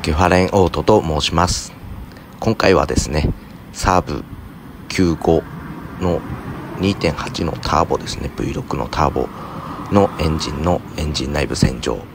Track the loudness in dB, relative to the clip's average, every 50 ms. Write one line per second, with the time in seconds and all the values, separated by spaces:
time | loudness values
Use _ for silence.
0 | 0 0 2 4 4 6 6 6 4 4 4 4 4 4 2 2 4 6 6 6
1 | 6 4 0 0 0 2 2 2 2 2 2 -4 -4 -10 -14 -14 -14 -12 -12 -12
2 | -12 -14 -16 -18 -18 -18 -12 -4 -2 -2 0 4 6 6 6 6 4 4 2 0
3 | 0 2 0 2 2 2 0 -4 -10 -16 -18 -18 -18 -16 -10 -2 2 4 4 4
4 | 2 0 -6 -6 -8 -10 -14 -14 -14 -16 -16 -16 -18 -18 -18 -16 -12 -6 0 2
5 | 2 2 2 2 4 4 4 4 2 -2 -12 -12 -12 -12 -12 -12 -12 -12 -8 -2
6 | 0 0 0 0 -2 -6 -10 -8 -8 -10 -10 -10 -10 -10 -6 0 0 0 0 2
7 | 0 0 0 0 -6 -6 -4 -2 -2 -2 -4 -4 -2 2 2 2 4 2 0 -2
8 | -2 -6 -8 -6 -6 -6 -4 -4 -4 -4 -4 -6 -6 -4 -4 -4 -4 -4 0 2
9 | 2 2 2 0 -4 -4 -6 -12 -12 -10 -10 -10 -10 -10 -10 -10 -6 2 4 4
10 | 4 4 2 -2 0 0 0 0 -2 -4 -4 -2 0 0 0 0 -2 -8 -6 -4
11 | -4 -2 -2 -4 -4 -2 0 -2 -2 -2 0 2 2 2 2 -2 -4 -4 -4 -4
12 | -8 -12